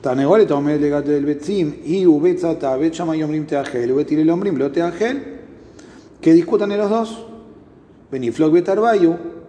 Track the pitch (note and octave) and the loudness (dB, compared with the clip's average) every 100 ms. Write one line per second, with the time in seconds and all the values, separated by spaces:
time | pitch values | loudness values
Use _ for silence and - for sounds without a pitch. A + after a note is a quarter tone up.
0 | C#3 B2+ C#3 G#3+ F3+ C#3+ D3 D3 D3 C#3+ | -2 0 4 4 4 2 0 0 0 -2
1 | C#3 D3 C#3+ D3 - G3+ D#3 C#3+ C#3+ F#3+ | 0 -2 0 -4 -4 -2 -2 -4 -4 2
2 | F3+ D3 F3 F3+ E3+ D#3 C#3 C3 D#3+ E3 | 4 4 2 0 -2 -2 -2 -2 -2 -2
3 | E3+ D#3 D3+ D#3 D3 C#3+ C#3 B2 A#2+ C3+ | -4 -4 -2 -4 -4 -4 -4 -4 0 0
4 | D3 D3+ D#3 E3+ G3+ C#3+ C#3 D3+ E3+ E3+ | 0 2 2 2 -2 -2 0 0 -2 -2
5 | A3 C#4 - - - - - - - - | -4 -4 -10 -18 -20 -20 -20 -20 -20 -20
6 | - - E3 E3 E3+ G#3 G3+ G3+ G3+ A3 | -20 -2 4 4 4 0 0 -2 0 0
7 | A3 - - - - - - - _ - | -2 -10 -16 -20 -20 -20 -20 -20 _ -20
8 | _ C3 A#2+ D3 D#3 E3+ E3+ G3 A#3 G#3 | _ -6 -4 0 2 2 2 0 2 4
9 | E3 E3+ - - | 2 0 -8 -14